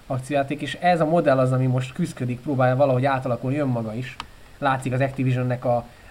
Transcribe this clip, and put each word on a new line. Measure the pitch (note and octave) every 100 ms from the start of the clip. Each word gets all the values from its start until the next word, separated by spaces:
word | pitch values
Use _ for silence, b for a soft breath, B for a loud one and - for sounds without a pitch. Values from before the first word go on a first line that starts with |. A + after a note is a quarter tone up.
| b
akciójáték, | B2+ C3 C#3+ C3+ D3
és | C#3
ez | C#3 F3 E3+
a | D#3
modell | E3+ D3 C3
az, | B2+
ami | C3 C3
most | B2+ B2+
küszködik, | - E3+ - B2 A#2+
próbálja | D3+ C3 B2+ B2+
valahogy | C#3 B2 C#3
átalakulni | C3 C3 A#2 C3 D3
önmaga | C#3 A#2 A2
is. | A2+ B2+ - - b b b
Látszik | C#3+ C3 C3+
az | B2+
Activisionnek | C3+ C3+ C3 B2+ B2+ B2 C3
a | A#2+ - b b